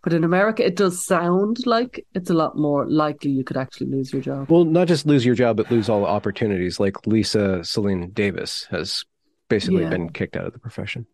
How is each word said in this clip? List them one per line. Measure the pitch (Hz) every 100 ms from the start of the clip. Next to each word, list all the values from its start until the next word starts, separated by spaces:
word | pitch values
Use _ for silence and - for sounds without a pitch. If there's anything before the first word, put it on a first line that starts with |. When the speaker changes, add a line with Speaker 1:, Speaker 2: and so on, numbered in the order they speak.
Speaker 1:
But | -
in | 165
America, | 170 180 208 220
it | 214 180
does | 196 175
sound | - 180 175 180 208 233 247
like | 226 247 - -
it's | 190 180
a |
lot | 170 156 -
more | 151 143 123
likely | 156 151 147 147
you | 135
could | 131 127
actually | 131 - 131
lose | 135 131
your | 139
job. | 131 135 135
Speaker 2:
Well, | 170
not | 170 165 180
just | 160 147
lose | 147
your | 120
job, | 117 120 110
but | 110
lose | 120 104
all | 104 98
opportunities. | 101 104 95 110 98 90 85
Like | 101 - -
Lisa | 110 98 110 101 92
Celine | 85 - 101 95 87
Davis | 104 101 85 - - -
has | 90 78 - - _ _ _ _
basically | - - 185
Speaker 1:
Yeah. | 165
Speaker 2:
been | 92 85
kicked | - 98 -
out | 90
of |
the | -
profession. | 117 - 104 - 117